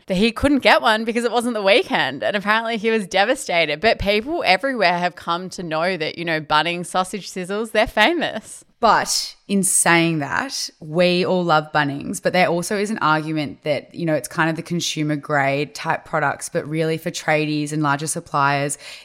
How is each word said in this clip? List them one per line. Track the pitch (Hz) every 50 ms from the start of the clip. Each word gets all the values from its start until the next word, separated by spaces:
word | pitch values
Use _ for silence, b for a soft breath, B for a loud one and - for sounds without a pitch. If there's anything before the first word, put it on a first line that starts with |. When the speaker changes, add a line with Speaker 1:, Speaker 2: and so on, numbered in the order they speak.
| _ -
Speaker 1:
he | 190 180 214 233
couldn't | 220 - - 285 294 254
get | - 202 269 320
one | 262 240 214 220 226
because | 220 214 240 233
it | 233
wasn't | 202 240 226 247 240
the | 214
weekend, | 196 190 202 294 381 - 262 175 147 131 131 135 107
and | 107 185
apparently | 208 180 202 214 226 233 226 233
he | 214 196 226
was | 226 226 196
devastated. | 170 - 185 202 226 277 262 - - 180 170 165 151 147 156
But | 185 226 226 -
people | 196 196 208 208 220 277 330 349 -
everywhere | - 247 247 - 277 262 233 196 170 180 175
have | 175 180 175
come | - - 180 170 175 185 175
to | - -
know | 180 165 156 156 165 190 190
that, | 165 156 151 - -
you | 170
know, | 170 160 156
Bunnings | 151 - 151 151 156 170 175 175 175
sausage | - - 185 185 - - 202 170 -
sizzles, | - 196 180 170 202 208 233 220
they're | - 214 220
famous. | - - 214 214 269 349 330 208 143 - 220 - - - - - _ _ _
Speaker 2:
But | - 220 185 151 123 - - - - - - _ _
in | - 202 196
saying | 180 - - - - 175 170 170 165 165 165 156
that, | 143 139 - - 254 277 - - - - - _
we | - 156 151 175 180 180 175 175 180
all | 131 185 180 175
love | 170 156 156 151 156
Bunnings, | - 156 147 139 139 143 127 - 202 -
but | - 185
there | - 180 180 143
also | 165 175 170 - 220
is | 196 208 202
an | 220 -
argument | - 151 156 156 151 156 160 156 147 123 95 -
that, | - 151 143 123 - - -
you | - 170
know, | 165 156
it's | 143 -
kind | - - 170 160 165
of | 160
the | 156
consumer | 160 - 175 170 156 - - 160 151 151 151
grade | 143 139 - 151 143 135 139 139 143 147 139
type | - - - 160 156 - -
products, | - - 156 151 139 - - - -
but | - 170 - 147
really | 151 160 160 160 165 160
for | - 180
tradies | 165 - - - 156 151 156 151 151 151 147 147
and | 156 156
larger | 151 143 139 143 156 151
suppliers, | - 170 165 - - 147 139 139 143 143 143 147 143 B B B B B B